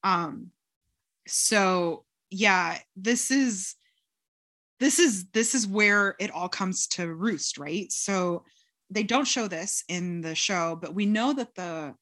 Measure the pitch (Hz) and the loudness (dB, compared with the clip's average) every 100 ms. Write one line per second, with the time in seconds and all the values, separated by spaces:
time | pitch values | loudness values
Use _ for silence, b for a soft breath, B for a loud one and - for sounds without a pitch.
0 | 196 180 165 143 - _ _ _ _ _ | 4 2 0 -6 -14 _ _ _ _ _
1 | _ _ - - - 214 190 180 175 160 | _ _ -6 0 4 4 4 2 0 -2
2 | _ _ _ 190 208 185 170 - - - | _ _ _ 0 4 4 2 -4 -10 -6
3 | 190 240 - 269 262 202 196 - _ _ | 0 0 2 2 2 0 -8 -12 _ _
4 | _ _ _ _ _ _ _ _ 269 - | _ _ _ _ _ _ _ _ 2 4
5 | 339 196 180 220 226 269 214 202 208 208 | 4 2 -2 0 2 0 0 2 4 4
6 | 202 - 202 160 180 - 185 185 - - | 2 0 -6 -4 -6 -4 -4 -2 -4 -4
7 | 175 165 214 175 - - 143 170 185 - | -4 -2 -2 -2 -4 -6 -6 -6 -4 -6
8 | - 190 180 170 _ b b _ _ 196 | -2 0 0 -2 _ b b _ _ -4
9 | 202 247 277 - 214 170 190 - - 175 | 0 0 0 -2 -2 -4 -4 -6 -4 -4
10 | 180 170 165 156 - 185 165 165 170 180 | -4 -4 -4 -2 0 0 0 -4 -8 -2
11 | 208 214 247 277 240 - 180 160 147 - | 2 2 2 0 -4 -8 -8 -6 -8 -12